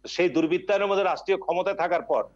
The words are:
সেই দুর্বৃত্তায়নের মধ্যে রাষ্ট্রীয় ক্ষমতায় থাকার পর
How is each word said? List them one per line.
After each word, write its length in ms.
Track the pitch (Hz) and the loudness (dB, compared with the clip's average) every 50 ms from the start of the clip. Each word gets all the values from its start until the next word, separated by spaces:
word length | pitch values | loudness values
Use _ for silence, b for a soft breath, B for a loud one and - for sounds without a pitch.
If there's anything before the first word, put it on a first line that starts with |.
| - | -12
সেই 220 | - - - 180 175 | -8 -2 0 0 2
দুর্বৃত্তায়নের 580 | 127 160 160 156 175 180 - - 202 202 202 | 2 2 2 2 0 -2 0 0 0 0 2
মধ্যে 160 | 202 196 196 196 | 2 2 2 2
রাষ্ট্রীয় 360 | 180 156 147 - - 190 190 190 | 0 0 -2 0 -2 -2 -2 0
ক্ষমতায় 320 | - 170 180 185 190 190 147 165 | -2 -2 0 0 -2 -2 -2 0
থাকার 180 | 175 175 160 | 0 0 -2
পর 220 | 123 - 151 117 104 - _ | 0 0 0 0 0 -4 _